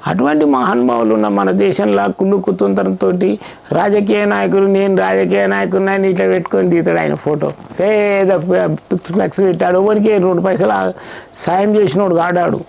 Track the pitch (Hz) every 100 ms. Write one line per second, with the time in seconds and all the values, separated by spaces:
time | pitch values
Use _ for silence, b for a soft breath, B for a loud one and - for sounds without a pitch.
0 | - 185 139 302 151 131 123 196 123 120
1 | 113 110 107 101 98 190 196 - 208 202
2 | 202 190 190 196 185 185 202 196 190 190
3 | 196 180 185 208 B B - 151 202 208
4 | 202 208 208 202 196 190 196 196 196 190
5 | 190 190 185 196 196 196 190 190 190 190
6 | 196 185 190 185 175 196 185 170 165 170
7 | 160 151 - 147 147 143 - - 190 214
8 | 208 196 190 185 170 185 175 151 - 180
9 | - 175 190 - 190 170 180 180 196 214
10 | 214 214 180 175 185 185 196 202 185 180
11 | B B B - - 180 208 214 196 156
12 | 196 170 170 175 170 139